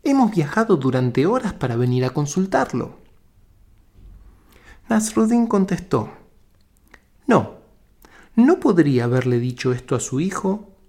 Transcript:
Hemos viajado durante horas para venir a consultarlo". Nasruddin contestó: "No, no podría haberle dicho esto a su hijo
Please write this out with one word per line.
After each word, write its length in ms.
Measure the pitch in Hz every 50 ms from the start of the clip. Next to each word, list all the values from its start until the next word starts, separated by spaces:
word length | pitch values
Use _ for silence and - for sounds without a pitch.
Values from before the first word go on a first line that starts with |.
Hemos 280 | _ 302 277 269 254 208
viajado 480 | - 175 151 143 - 220 226 220 190 147
durante 480 | 127 131 127 127 127 123 120 131 139
horas 260 | 185 240 254 247 190
para 240 | - - - 135 -
venir 300 | 117 123 123 123 127 127
a 80 | 131 135
consultarlo". 840 | 151 147 143 - 185 190 190 - - - - - 180 - - - - - _ _ - _ _ _ _ _ _ _ _ - _ _ _ _ _ _ - - - - - - - - _ _ _ _ - _ - - - _ -
Nasruddin 580 | 226 220 220 - - 220 220 220 233 240 233
contestó: 640 | 226 214 202 190 190 180 165 - - - 117 107 - - - - _ _ _ _ _ _ _ _ _ _ _ _ _ - _ _ _ _ _ _
"No, 400 | - 233 147 107 - - - _ _ _ _ _ _ _ _ - - - - - _ _
no 240 | 226 233 277 370 359
podría 440 | - 285 196 170 151 143 131 120 117
haberle 340 | 120 123 127 123 127 123 120
dicho 340 | 120 127 123 - - 127
esto 240 | 123 123 - - 139
a 40 | 120
su 200 | - - 131 135
hijo 560 | 170 196 - - - 190 196 214 - - _ _ _